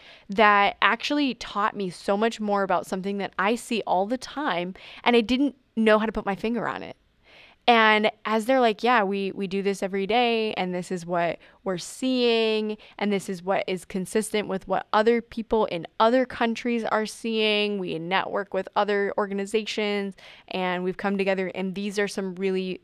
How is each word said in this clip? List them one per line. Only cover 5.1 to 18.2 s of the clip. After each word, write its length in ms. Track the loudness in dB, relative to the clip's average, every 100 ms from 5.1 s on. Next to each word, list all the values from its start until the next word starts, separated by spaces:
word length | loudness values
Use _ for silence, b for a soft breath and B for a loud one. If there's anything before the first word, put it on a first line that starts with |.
| 2
I 60 |
didn't 340 | 2 2 0 -4 _ 0
know 220 | 4 4
how 80 | 2
to 60 |
put 140 | -4 -4
my 100 | -4
finger 320 | -4 -2 -4
on 160 | -6
it. 120 | -10 -16 _ _ B B B _ 4
And 400 | 6 6 6 2 -2
as 220 | -2 0 2
they're 160 | 4
like, 200 | 4 2
"Yeah, 220 | 2 4
we, 300 | 2 0 -4
we 120 | -4 -4
do 160 | -2
this 220 | -2 -2
every 240 | -2 -2 0
day, 460 | 2 2 0 -2
and 200 | -4 -4
this 160 | -4 -6
is 160 | -8 -4
what 320 | -2 -2 -4 B B -6
we're 120 | -6
seeing, 1000 | -8 -6 -2 2 2 2 2 0 -2 -6 B -4
and 140 | -2
this 160 | 0 -2
is 160 | -6
what 220 | -2 -2 -2
is 160 | -6
consistent 640 | -6 -8 -4 -2 -2 -2 -2
with 180 | -6 -4
what 180 | -4 0
other 280 | 2 4 2
people 440 | 0 -10 -2 0 0
in 200 | -2 -6 2
other 260 | 4 4 2
countries 600 | 0 -2 0 -2 -2 0
are 200 | -2 -2
seeing. 720 | -6 -4 0 2 2 0 -2
We 220 | -4 -6
network 540 | 0 0